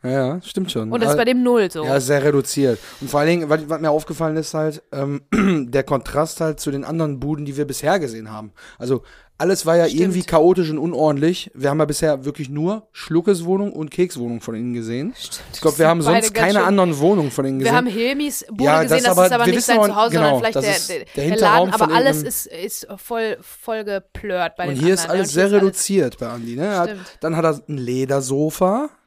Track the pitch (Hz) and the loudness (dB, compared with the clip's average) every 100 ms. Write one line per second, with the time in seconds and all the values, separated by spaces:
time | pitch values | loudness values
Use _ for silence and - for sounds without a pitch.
0 | 127 135 127 170 - - 185 123 110 240 | -2 -2 -2 -4 -8 -6 -4 -4 -4 -2
1 | 220 147 240 247 247 240 190 170 151 139 | 0 2 2 2 4 2 2 -2 -2 0
2 | 127 143 139 143 131 - 135 113 - - | 2 2 4 2 0 0 2 2 -4 -14
3 | 135 147 151 170 156 156 151 156 156 151 | -4 0 2 2 2 -2 -2 -4 0 0
4 | 151 151 160 156 156 156 156 151 _ - | -2 -4 -2 -2 -4 -4 -4 -4 _ -6
5 | 139 139 _ 220 196 170 123 135 135 139 | -4 -6 _ -2 0 -2 0 -2 0 -2
6 | - 139 156 - 160 151 - 139 139 165 | -2 -2 -2 -2 -4 -4 -6 -6 -6 -4
7 | 160 135 139 151 143 135 147 131 143 190 | -2 -4 -6 -6 -6 -6 -6 -4 0 0
8 | 143 113 110 107 107 _ - - 123 131 | -2 -8 -14 -14 -16 _ -20 -12 -2 -2
9 | - - _ _ 156 - 160 170 165 139 | -4 -20 _ _ 0 0 2 4 4 2
10 | 180 180 170 165 165 185 165 156 160 131 | 0 0 0 4 6 4 0 -2 -4 0
11 | 156 143 156 175 - 135 139 151 151 147 | 0 2 0 -2 -8 -4 -2 2 0 0
12 | 160 143 131 143 139 143 165 214 - - | 0 0 -4 -8 -8 -4 -2 -4 -8 -20
13 | - 160 175 190 170 190 202 147 156 - | -2 0 2 0 2 -2 -2 -6 -10 -2
14 | 175 - 120 117 - 113 120 120 113 117 | -2 -2 -6 -6 -8 -6 -6 -6 -6 -6
15 | 165 - - - - - 160 143 160 170 | -6 -8 -14 -14 -14 -2 -2 4 4 4
16 | 147 170 226 220 180 208 180 196 180 147 | 4 2 2 0 2 4 4 4 2 4
17 | 156 208 147 - 135 135 175 247 247 202 | 2 4 2 0 -2 0 2 2 0 0
18 | 233 277 294 - - 208 139 156 151 160 | -2 0 -4 -6 -10 -2 4 4 4 2
19 | 247 180 185 240 240 - 240 233 208 202 | 4 6 4 4 2 2 4 4 4 4
20 | 226 165 151 135 220 220 208 190 - 170 | 2 4 4 2 2 0 0 0 -2 -8
21 | - - 143 214 220 113 185 214 185 160 | -8 -4 0 2 4 4 4 2 2 4
22 | 262 151 151 - - 165 190 - - 202 | 2 0 -4 -8 -10 -10 -10 -10 -12 -16
23 | - 233 220 202 175 - - 220 208 196 | -8 -6 -4 -6 -12 -16 -8 -6 -4 -8
24 | - - 208 180 170 - 175 135 160 185 | -8 -14 -6 -4 -4 -4 -6 0 2 2
25 | 165 185 170 147 196 202 196 190 - 196 | 0 -2 0 2 2 4 2 0 0 0
26 | 135 - 117 120 117 120 180 196 175 202 | 0 -2 -10 -8 -8 -6 -4 -2 -2 -4
27 | 180 - 156 165 165 151 - 147 120 127 | -16 -8 -4 0 0 -2 -6 -8 -4 -4
28 | 131 139 131 135 151 - 185 220 294 _ | 0 -2 0 -2 -2 0 0 0 -4 _